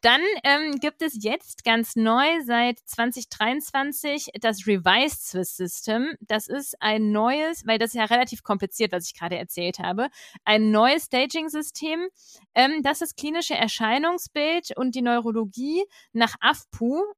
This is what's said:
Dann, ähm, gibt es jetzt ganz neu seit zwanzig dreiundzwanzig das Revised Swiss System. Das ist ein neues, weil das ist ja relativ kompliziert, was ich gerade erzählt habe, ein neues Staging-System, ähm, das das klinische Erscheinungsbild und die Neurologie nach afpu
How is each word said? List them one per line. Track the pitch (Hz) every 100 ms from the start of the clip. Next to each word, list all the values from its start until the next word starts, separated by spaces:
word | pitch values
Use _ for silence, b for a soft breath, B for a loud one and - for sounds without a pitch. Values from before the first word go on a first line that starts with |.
Dann, | 233 262 359 381
ähm, | 254 285 311 285
gibt | 294 -
es | 320 240
jetzt | 208 277 - -
ganz | - 226 226
neu | - 220 233 285 330
seit | 247 233 240 233
zwanzig | - - 233 254 226
dreiundzwanzig | - 220 269 294 269 277 285 302 285 - -
das | 226 202 190
Revised | 196 175 202 285 -
Swiss | - 185 180 -
System. | 180 - - 220 277 320
Das | 214 214 -
ist | 277 277 -
ein | 214 214 214
neues, | 208 226 285 311 330
weil | - 226
das | 226
ist | 240
ja | 214
relativ | 240 247 233
kompliziert, | - 214 196 - 214
was | 180 175
ich |
gerade | - 170 175
erzählt | 180 - 175 -
habe, | 180 190 262 B B B
ein | - 214 220
neues | 214 233 311
Staging-System, | - 247 269 330 311 302 302 - 311 320 359 _ B B B -
ähm, | 262 311
das | 277 294
das | 320
klinische | - 294 330 -
Erscheinungsbild | 302 226 - 220 247 320 349 - 302 294 339 - -
und | 254 254
die |
Neurologie | 240 240 233 220 214 214 269 330 403 b b
nach | 226 233 -
afpu | 294 302 - - 233 294 415